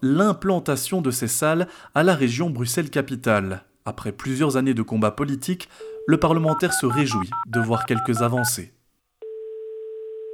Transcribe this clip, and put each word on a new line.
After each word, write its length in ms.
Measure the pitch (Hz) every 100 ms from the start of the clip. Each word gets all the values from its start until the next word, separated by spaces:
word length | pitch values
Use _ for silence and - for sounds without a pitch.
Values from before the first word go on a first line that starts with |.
l'implantation 1000 | 131 151 208 185 190 180 160 135 - 190
de 100 | 135
ces 160 | 120 113
salles 400 | - 156 165 180 - -
à 100 | 143
la 120 | 180 160
région 340 | 127 120 170
Bruxelles-Capitale. 1160 | 120 120 - 147 147 - 127 120 104 95 95 _ _ -
Après 280 | - 110
plusieurs 420 | 98 131 131 151 131
années 180 | 135
de 80 | 113
combats 300 | 107 110 107
politiques, 560 | - 143 135 - 180 - - - - -
le 100 | 156
parlementaire 560 | - 165 160 156 175
se 120 | - 131
réjouit 440 | 127 135 107 92 - -
de 120 | 120
voir 260 | 110 113 -
quelques 360 | 113 - 113
avancées. 500 | 117 123 117 - 85 _ _ _ _ - - 440 440 440 440 440 440 440 440 440 440